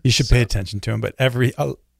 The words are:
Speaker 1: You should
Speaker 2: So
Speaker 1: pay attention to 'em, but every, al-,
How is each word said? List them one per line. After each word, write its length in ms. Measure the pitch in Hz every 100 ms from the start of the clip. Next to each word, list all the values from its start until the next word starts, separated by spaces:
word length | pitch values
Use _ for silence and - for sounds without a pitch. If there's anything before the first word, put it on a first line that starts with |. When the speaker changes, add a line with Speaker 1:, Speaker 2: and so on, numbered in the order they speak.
| 131
Speaker 1:
You 60 |
should 160 | - 131
Speaker 2:
So 80 | 123
Speaker 1:
pay 60 |
attention 380 | 113 104 95 101
to 100 | 113
'em, 100 | 110
but 140 | 113 -
every, 320 | 131 123 127 -
al-, 220 | 143 - _